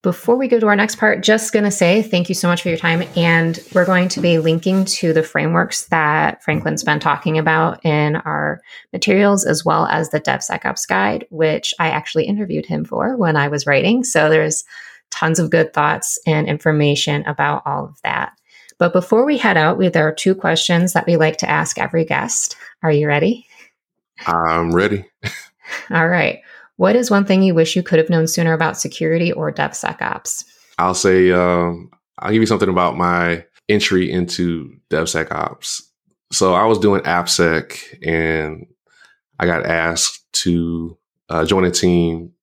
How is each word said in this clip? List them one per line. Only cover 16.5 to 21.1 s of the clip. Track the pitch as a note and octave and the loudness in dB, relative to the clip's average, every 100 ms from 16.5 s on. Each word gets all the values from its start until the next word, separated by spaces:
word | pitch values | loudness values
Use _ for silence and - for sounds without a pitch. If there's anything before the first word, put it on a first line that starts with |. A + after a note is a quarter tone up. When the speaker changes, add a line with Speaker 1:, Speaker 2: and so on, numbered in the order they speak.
| D3+ - D3+ D3 C#3+ - D3 D3 | -2 0 2 2 2 -2 -2 -4
Speaker 1:
about | C#3+ D3 D3 - | -2 -2 -2 -4
all | C#3+ | -6
of | C#3+ D3 | -8 -8
that. | - - - _ _ - _ _ | -6 -4 -6 _ _ -20 _ _
But | F3 | 0
before | F3+ F3 A3 | 0 0 2
we | C4+ C#4+ | 2 2
head | A3+ F3+ | 2 2
out, | D#3 F#3 | 2 2
we, | F#3 | 0
there | E3+ D#3 | 2 0
are | |
two | D#3 - | 0 -2
questions | F#3+ E3+ D#3+ - F3 F3+ | 0 0 0 2 2 2
that | F3 | 0
we | - | 0